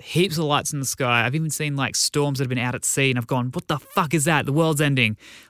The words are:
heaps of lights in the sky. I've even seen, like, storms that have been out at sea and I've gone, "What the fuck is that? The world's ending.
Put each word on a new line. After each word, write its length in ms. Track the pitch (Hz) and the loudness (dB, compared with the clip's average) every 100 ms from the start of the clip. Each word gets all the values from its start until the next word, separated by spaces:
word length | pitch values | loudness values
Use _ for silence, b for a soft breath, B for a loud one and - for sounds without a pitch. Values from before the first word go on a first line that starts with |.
heaps 360 | - 156 190 160 | -4 0 0 0
of 80 | 151 | 0
lights 280 | 143 - | 0 0
in 60 | 147 | -4
the 60 | 131 | -6
sky. 400 | - 127 120 117 | -2 0 2 2
I've 100 | 151 | 0
even 140 | 160 | -2
seen, 280 | - 151 139 | -2 -4 -2
like, 180 | 131 - | -2 0
storms 440 | - 151 143 135 | 0 0 0 0
that 40 | |
have 60 | 127 | -2
been 80 | 123 | -2
out 180 | 123 120 | -2 -2
at 80 | |
sea 260 | - - 139 | -2 0 2
and 80 | 123 | 0
I've 100 | 117 | -2
gone, 240 | 131 123 | -2 -2
"What 160 | 165 - | -4 -4
the 100 | 147 | -6
fuck 340 | - - 135 | -4 -2 0
is 120 | 165 143 | 2 2
that? 200 | 151 117 | 0 2
The 80 | |
world's 280 | 143 160 151 | 2 2 2
ending. 340 | 147 131 113 107 B B B | 2 4 2 0 B B B